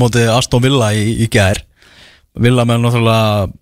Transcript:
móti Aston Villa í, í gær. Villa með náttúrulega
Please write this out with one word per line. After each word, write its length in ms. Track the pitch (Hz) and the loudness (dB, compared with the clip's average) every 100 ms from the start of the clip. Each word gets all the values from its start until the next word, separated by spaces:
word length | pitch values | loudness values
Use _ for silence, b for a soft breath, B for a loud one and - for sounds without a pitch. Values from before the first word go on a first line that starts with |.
móti 220 | 120 120 113 | 0 2 0
Aston 380 | 117 - 123 131 | 0 0 0 0
Villa 240 | 139 107 | 0 0
í, 140 | 107 107 113 | -2 -2 -2
í 60 | 110 | -2
gær. 320 | 113 95 104 - b b b b b b - | 0 0 -2 -8 b b b b b b -2
Villa 320 | 120 127 120 | 0 2 0
með 160 | 117 | 0
náttúrulega 640 | 120 120 113 113 110 104 95 - | 0 0 0 0 0 -2 -4 -8